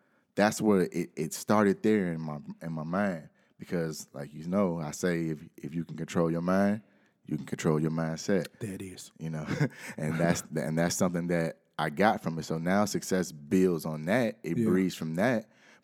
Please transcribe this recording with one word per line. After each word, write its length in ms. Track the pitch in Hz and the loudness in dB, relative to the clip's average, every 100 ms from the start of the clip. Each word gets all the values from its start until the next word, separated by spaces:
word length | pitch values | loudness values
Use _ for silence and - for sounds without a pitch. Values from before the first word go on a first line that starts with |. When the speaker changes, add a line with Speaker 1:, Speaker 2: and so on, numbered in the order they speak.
| _ _ _ | _ _ _
Speaker 1:
That's 260 | - 104 107 | 2 2 4
where 220 | 107 98 | 4 4
it, 280 | 87 82 85 - | 4 0 -4 -4
it 180 | 80 | -6
started 480 | - - 107 101 92 | -4 2 4 4 4
there 300 | 107 107 90 | 2 2 2
in 80 | 80 | -4
my, 180 | 80 76 73 - | -6 -8 -10 -12
in 100 | 82 | -8
my 120 | 80 | -6
mind. 440 | 78 90 101 85 71 _ _ - | -4 -2 0 -4 -10 _ _ -20
Because, 480 | - 87 80 76 - | -6 -4 -4 -6 -12
like, 200 | 67 71 | -14 -14
you 140 | 76 82 | -10 -2
know, 320 | 98 95 82 | 0 2 0
I 140 | 76 | -6
say 340 | - 90 85 82 | -4 -2 0 -2
if, 120 | 76 82 - | -6 -10 -14
if 180 | - | -8
you 100 | 85 | -6
can 120 | 80 78 | -6 -8
control 340 | 82 90 82 | -4 0 2
your 120 | 82 | 2
mind, 380 | 87 95 101 107 - _ _ _ - | 2 4 4 0 -6 _ _ _ -8
you 100 | 76 | -8
can 80 | - | -6
control 340 | - 87 76 | -2 2 2
your 100 | 80 | 2
mindset. 560 | 80 80 82 - 95 76 - | 0 -2 -4 0 0 -2 -8
Speaker 2:
There 120 | 107 | -10
it 100 | 95 | -8
is. 280 | 95 90 - - | -12 -14 -18 -12
Speaker 1:
You 120 | 80 | -8
know, 160 | 78 80 - 147 | -6 -4 -2 -2
<laughs> 240 | - - - | -4 -14 -6
and 160 | 78 80 | -2 2
that's, 260 | 85 87 - 76 | 2 2 -2 -4
and 220 | 65 80 | -2 0
that's 160 | 85 - | 0 2
something 300 | 92 87 85 | 0 0 0
that 280 | 85 80 - _ - | 0 0 -4 _ -4
I 120 | 78 | -2
got 320 | 73 104 104 | 4 4 4
from 160 | - 82 | -2 -4
it. 60 | |
So 140 | 78 82 | -4 -2
now 260 | 85 98 | 2 2
success 480 | 104 87 - 92 87 | 2 -2 0 0 0
builds 520 | 73 73 95 92 82 | -6 0 4 4 2
on 200 | 80 78 78 | -4 -4 0
that. 320 | 117 113 - | 0 0 -2
It 140 | - 85 | -4 0
Speaker 2:
Yeah. 80 | 110 | 2
Speaker 1:
breeds 280 | 92 95 | 4 2
from 220 | - 82 82 | -2 -4 0
that. 320 | 113 113 - _ - - | 2 0 -4 _ -20 -12